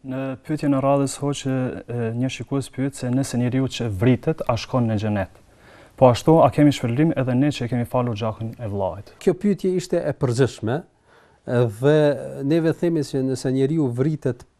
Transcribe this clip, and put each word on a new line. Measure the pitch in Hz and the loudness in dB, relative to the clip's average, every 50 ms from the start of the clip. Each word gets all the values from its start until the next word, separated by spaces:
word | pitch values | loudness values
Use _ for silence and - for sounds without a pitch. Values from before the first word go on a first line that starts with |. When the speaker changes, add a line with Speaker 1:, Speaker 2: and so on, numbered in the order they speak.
| - | -10
Speaker 1:
Në | 131 131 131 135 135 131 - _ | -8 -8 -6 -6 -8 -8 -10 _
pyetjen | - 156 147 - 143 139 | -8 -6 -2 0 0 0
e | 135 135 | 2 2
radhës, | 139 139 139 139 131 - | 2 2 2 2 -2 -4
hoqë, | - 143 143 143 - - 135 131 131 127 123 135 139 - - | -4 -4 -4 -4 -4 -4 -4 -2 -2 -2 -4 -6 -8 -10 -8
e, | 117 120 117 113 113 | -6 -4 -4 -4 -2
një | 120 127 131 | -2 -4 -4
shikues | - - 120 _ 139 139 123 - | -4 -8 -8 _ -4 -4 -4 -6
pyet | - - 131 143 139 | -6 -6 -6 -6 -4
se | - - 123 | -6 -4 -2
nëse | 123 135 135 - - 120 | 0 -2 -2 -2 -2 -2
njeriu | 123 123 113 131 131 | -2 0 0 0 -2
që | 120 - - 120 117 | -2 -4 -4 -4 -4
vritet, | 101 90 113 127 127 - - 160 160 - - | -2 2 4 4 4 4 2 -4 -4 -2 -2
a | - 120 | -2 -2
shkon | 107 - - - 131 120 113 | -2 -2 -2 0 0 0 2
në | 110 101 | 0 0
xhenet? | 107 107 104 101 92 - - - _ _ _ _ - - - - - - _ | 0 -2 -2 -2 -4 -6 -8 -20 _ _ _ _ -20 -20 -20 -20 -20 -20 _
Po | - 131 127 | 4 6 6
ashtu, | 120 - - - 160 165 135 | 6 4 4 4 6 6 6
a | 131 - | 4 6
kemi | - 147 147 135 | 4 4 4 4
shpërblim | - - 120 120 127 156 160 - | 2 -2 -2 0 2 2 2 2
edhe | 135 127 127 123 | 0 -2 0 0
ne | 123 143 147 | 2 2 0
që | 135 - 123 | 0 -4 -4
e | 113 | -4
kemi | 127 123 120 - | -2 -2 -2 -2
falur | - 127 123 123 113 104 | -2 -2 -2 -2 -4 -4
gjakun | 117 113 107 - 110 113 113 | -4 -6 -6 -6 -10 -10 -8
e | - 120 104 | -10 -8 -6
vllait? | 101 101 95 90 85 101 - - - - - | -4 -2 -2 -4 -4 -8 -14 -18 -20 -2 -2
Speaker 2:
Kjo | 202 - | 0 0
pyetje | - - 208 190 - - 185 185 180 | 2 0 0 0 0 0 -2 -2 -2
ishte | 175 - - | -2 -2 -4
e | 175 - 151 131 | -2 -2 -2 -2
përgjithshme, | _ 147 123 117 117 135 117 - - - 110 123 160 190 _ _ _ _ _ _ _ _ _ _ _ _ - 123 120 123 113 104 107 | _ -2 -2 2 2 0 0 0 -4 -4 -4 -4 -4 -6 _ _ _ _ _ _ _ _ _ _ _ _ -2 0 2 2 0 -2 0
dhe | 131 143 151 156 151 147 139 120 135 135 135 139 139 | 2 4 4 6 4 2 2 0 -6 -10 -10 -6 -2
neve | 139 156 170 160 165 156 | 0 2 2 2 0 0
themi | - 180 175 170 156 139 | 0 -2 0 0 -2 -2
se | - - 135 131 | -2 -2 -2 -2
nëse | 131 131 123 - 135 127 | -2 -2 -2 -2 -2 0
njeriu | 135 135 135 160 165 147 127 | 2 2 2 2 0 0 0
vritet | 120 123 135 160 156 - - 135 117 - - _ _ | 0 0 0 0 0 -2 -2 -4 -4 -4 -12 _ _